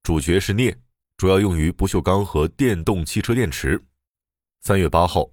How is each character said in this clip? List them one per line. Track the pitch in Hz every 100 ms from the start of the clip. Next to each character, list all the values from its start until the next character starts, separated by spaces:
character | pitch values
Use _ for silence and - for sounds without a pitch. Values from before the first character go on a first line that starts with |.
主 | - 80
角 | 71 95
是 | -
镍， | 104 123 - _ _ _ -
主 | 95
要 | 95
用 | 101
于 | 85 78
不 | - 95
锈 | 92
钢 | 82 98
和 | 101 - 78
电 | - 127 87
动 | 82 92
汽 | 82 107
车 | 110
电 | 120 95
池。 | - - - - _ _ _ _ _ _ _
三 | - 98
月 | 85
八 | 82 90
号， | 87 -